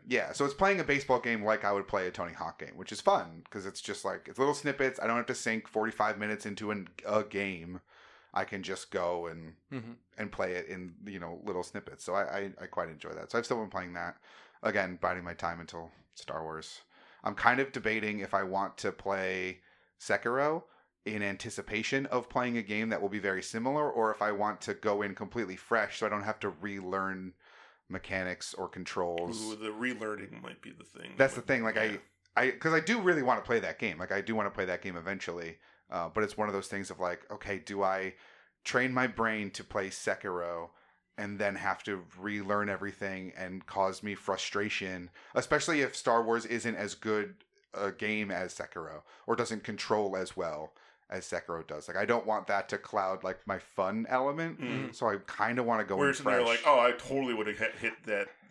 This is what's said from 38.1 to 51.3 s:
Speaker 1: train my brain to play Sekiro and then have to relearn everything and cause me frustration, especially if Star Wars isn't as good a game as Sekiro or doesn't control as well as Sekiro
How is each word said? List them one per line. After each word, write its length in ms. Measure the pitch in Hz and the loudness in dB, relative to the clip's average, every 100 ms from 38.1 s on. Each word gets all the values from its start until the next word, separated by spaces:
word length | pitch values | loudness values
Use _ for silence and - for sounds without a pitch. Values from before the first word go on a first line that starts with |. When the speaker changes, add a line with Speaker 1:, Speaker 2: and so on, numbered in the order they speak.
| - - - _ _ | -8 -20 -20 _ _
Speaker 1:
train 280 | - 127 127 | 0 2 4
my 140 | 127 127 | 4 2
brain 440 | 107 113 110 101 | 2 0 0 -4
to 100 | - | -6
play 260 | 98 107 95 | -4 -2 -2
Sekiro 800 | - 110 95 101 90 87 85 85 _ _ _ _ - | -2 -2 -2 -2 -2 -2 -4 -8 _ _ _ _ -8
and 220 | 104 101 | -6 0
then 160 | 101 | 0
have 280 | 92 98 - | 0 0 -2
to 200 | 107 95 87 90 | -2 -6 -8 -8
relearn 500 | 101 104 98 101 101 | -4 -2 2 2 2
everything 640 | 92 98 - 98 92 92 - | 0 -4 -4 -4 -4 -8 -8
and 280 | 92 92 - | -8 -8 -4
cause 360 | 101 95 92 | 2 2 2
me 120 | 104 95 | -6 -4
frustration, 920 | - 95 - 101 104 - 95 90 87 - - 127 | -2 -2 0 0 0 -2 -2 -6 -10 -16 -2 0
especially 440 | - 151 147 151 | 4 2 4 2
if 120 | 131 - | 2 2
Star 260 | 131 117 | 4 6
Wars 200 | 113 113 | 6 2
isn't 300 | 107 117 117 | 2 -2 -2
as 200 | 98 101 - | -2 -4 -2
good 480 | 110 107 101 - _ _ _ | 0 2 0 -8 _ _ _
a 200 | - 98 | -4 -2
game 380 | 95 107 107 101 | 0 0 0 0
as 200 | 90 90 | -2 -4
Sekiro 500 | - - 90 78 76 - - - | -6 -8 -6 -8 -10 -16 -8 0
or 80 | 113 | 2
doesn't 260 | 113 107 | 2 -2
control 540 | - 104 - 107 101 95 | -6 -4 2 4 4 0
as 200 | 90 92 | -2 -2
well 380 | 85 76 78 - - _ - | -4 -4 -8 -14 -20 _ -10
as 160 | 95 | -8
Sekiro 400 | - | -4